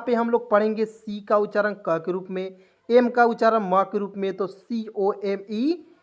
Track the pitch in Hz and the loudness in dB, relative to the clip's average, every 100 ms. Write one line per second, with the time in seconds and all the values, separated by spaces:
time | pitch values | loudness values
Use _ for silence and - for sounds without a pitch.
0 | 233 233 233 233 233 208 214 214 220 - | 4 0 2 0 2 2 2 0 -4 -6
1 | - 208 202 214 208 208 208 202 - 165 | -12 -10 0 0 2 0 -2 -2 -2 -2
2 | 160 180 185 185 185 185 _ _ - 240 | -2 -6 -6 -8 -8 -12 _ _ 2 4
3 | 240 247 240 226 226 226 190 185 190 208 | 4 4 2 4 2 2 2 2 2 -2
4 | 196 202 190 185 190 - - 233 220 - | -6 -4 -4 -4 -6 -8 -10 -8 -6 -2
5 | 196 202 202 196 - 214 269 349 - _ | -2 -2 -4 -6 -6 -2 -2 -2 -6 _